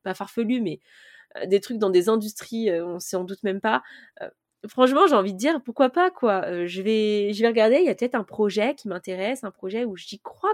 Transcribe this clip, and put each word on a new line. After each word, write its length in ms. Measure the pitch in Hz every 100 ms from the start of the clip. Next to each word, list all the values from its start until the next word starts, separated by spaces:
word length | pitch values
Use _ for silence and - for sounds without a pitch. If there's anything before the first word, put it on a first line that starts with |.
pas 100 | 190
farfelus, 480 | 190 202 - 220 254
mais, 180 | 190 - _ _ - - _ -
euh, 100 | 185
des 140 | 196
trucs 180 | - 226
dans 100 | 202
des 180 | 180 180
industries, 600 | 220 208 - - 226 220
euh, 160 | 170 175
on 140 | 175
s'en 240 | - 185
doute 180 | 180 196
même 180 | 202 196
pas. 220 | 220 247 - - - -
Euh, 80 | - _ _ _ 214
franchement, 400 | - 254 277 370
j'ai 80 | 233
envie 180 | 190
de 60 | 185
dire, 200 | 269 311
pourquoi 260 | 240 220 254
pas, 220 | 339 359
quoi. 320 | 359 233 190 -
Euh, 220 | 175 175
je 160 | 185
vais, 500 | 196 220 214 208 202
je 80 | 208
vais 60 | 233
regarder, 300 | 226 220 285
il 80 | 330
y 40 |
a 60 | -
peut-être 180 | 247
un 100 | 240
projet 520 | 196 - 208 208 233 294
qui 120 | 208
m'intéresse, 560 | 175 185 185 202 262
un 60 | 202
projet 360 | - 185 220 240
où 100 | 175
j'y 220 | - 202
crois, 340 | - - 403